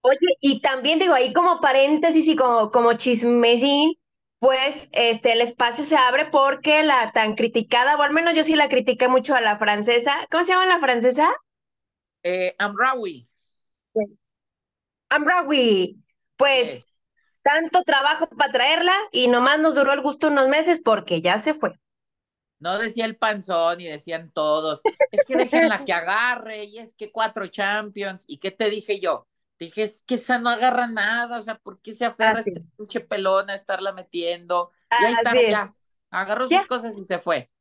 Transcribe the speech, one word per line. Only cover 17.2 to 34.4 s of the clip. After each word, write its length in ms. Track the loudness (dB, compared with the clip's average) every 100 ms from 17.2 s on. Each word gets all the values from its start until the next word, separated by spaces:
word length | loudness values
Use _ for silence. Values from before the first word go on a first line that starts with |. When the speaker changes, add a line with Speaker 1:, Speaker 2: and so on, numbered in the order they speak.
| _ _
Speaker 1:
tanto 400 | 0 0 2 0
trabajo 440 | 2 0 2 -2 -4
para 240 | -2 -2
traerla 400 | 2 0 2 2 0 -2
y 160 | 0 2
nomás 320 | 2 2 2
nos 140 | 2
duró 180 | 2 2
el 100 | 0
gusto 260 | -2 0 0
unos 200 | 2 2
meses 320 | 2 0 0
porque 380 | 0 0 -2 -2
ya 160 | 0 -2
se 160 | -2
fue. 240 | -4 -6 -8 _ _ _ _ _ _ _ _
Speaker 2:
No 200 | -6 -4
decía 260 | -4 -4
el 120 | -6 -2
panzón 640 | -2 -2 -4 -2 0 -2
y 60 | -10
decían 440 | -14 -10 -10 -8
todos, 540 | -4 0 0 -2 -2 -4 -2 -2
"Es 160 | 0 -2
que 100 | 0
déjenla 420 | 0 2 2 0
Speaker 1:
<laughs> 60 |
Speaker 2:
que 80 | -4
agarre, 720 | -4 -2 -2 -2 -4 -10 -14
y 140 | -16 -18
es 160 | -20
que 180 | _ -12
cuatro 340 | -6 -6 -6 -12
Champions". 760 | -6 -4 -4 -6 -10 -10 -12 -18
¿Y 100 | -10
qué 120 | -10
te 200 | -4 -4
dije 280 | -4 -6 -4
yo? 280 | -4 -4 _ _ _ _
Dije, 240 | -14 -8
"Es 180 | -8 -8
que 120 | -8 -6
esa 220 | -2 -2
no 100 | 0
agarra 360 | 0 0 0 -4
nada, 520 | -4 -2 -2 -6 -10
o 40 |
sea, 160 | -12 -14
¿por 220 | -16 -20
qué 120 | -20
se 120 | -6 -6
aferra 340 | 0 0 0
Speaker 1:
Ah, 20 |
sí. 100 | -4
Speaker 2:
este 60 | -10 -18 _
pinche 240 | -10 -10
pelón 500 | -6 -4 0 0 -2
a 40 |
estarla 380 | -10 -8 -6 -6
metiendo?". 800 | -10 -12 -8 -6 -6